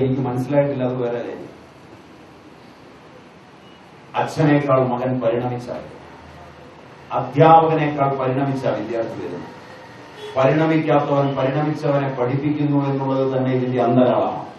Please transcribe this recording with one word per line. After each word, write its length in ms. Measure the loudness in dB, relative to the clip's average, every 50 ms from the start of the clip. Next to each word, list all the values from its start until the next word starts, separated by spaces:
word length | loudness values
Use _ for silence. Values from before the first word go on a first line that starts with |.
| 0
എനിക്ക് 180 | 0 0 -2 -2 -4
മനസ്സിലായിട്ടില്ല, 540 | -4 -4 -4 0 2 2 2 0 0 -2 -4
അത് 120 | -4 -2 -2 -4
വേറെ 160 | -4 -4 -6
കാര്യം. 300 | -6 -8 -10 -12 -14 -16 -20 -20 -20 -20 -20 -20 -20 -20 -20 -20 -20 -20 -20 -20 -20 -20 -20 -20 -20 -20 -20 -20 -20 -20 -20 -20 -20 -20 -20 -20 -20 -20 -20 -20 -20 -20 -20 -20 -20 -20 -20 -20 -20 -20 -20 -20 -20 -20 -20 -20 -18 -10 -6 -6
അച്ഛനേക്കാൾ 580 | -6 -4 -2 0 2 4 4 4 2 2 2 2 2 2 0
മകൻ 180 | -2 -2 -2 -2 -2 0
പരിണമിച്ചാൽ, 600 | 0 0 0 -2 -4 -6 -8 -8 -10 -10 -10 -12 -14 -18 -20 -20 -20 -20 -20 -20 -20 -20 -20 -20 -20 -20 -20 -20 -20 -20 -20 -20 -20 -20 -20 -12 -8 -6 -6
അധ്യാപകനേക്കാൾ 920 | -6 -2 4 6 8 8 8 8 8 6 2 0 0 -2 -2 0 0 0 0 -2
പരിണമിച്ച 440 | -2 -2 0 -2 -2 -2 -2 -2 -2 -2 -2 -4
വിദ്യാർത്ഥി 380 | -4 -6 -4 -4 -4 -6 -6 -10 -10
വരുന്നു. 260 | -10 -10 -10 -12 -14 -16 -18 -20 -20 -20 -20 -20 -20 -20 -20 -20 -20 -18 -16 -12 -6 0
പരിണമിക്കാത്തവൻ 880 | 2 2 4 4 4 4 4 2 2 2 4 2 2 2 2 0 2 0 0 0
പരിണമിച്ചവനെ 720 | 0 -2 0 0 0 0 -2 -2 -2 -2 0 0 0 0 -2 -2 -2
പഠിപ്പിക്കുന്നു 600 | -2 -2 0 0 0 0 0 0 0 0 2 2 0 0
എന്നുള്ളത് 360 | 0 -2 -2 -2 0 0 0 0 0
തന്നെ 180 | 0 0 0 0
ഇതിന്റെ 240 | 0 0 0 0 0 2
അന്തരാളമാണ്. 580 | 2 4 4 4 4 4 2 0 -2 -4 -6 -10 -14 -16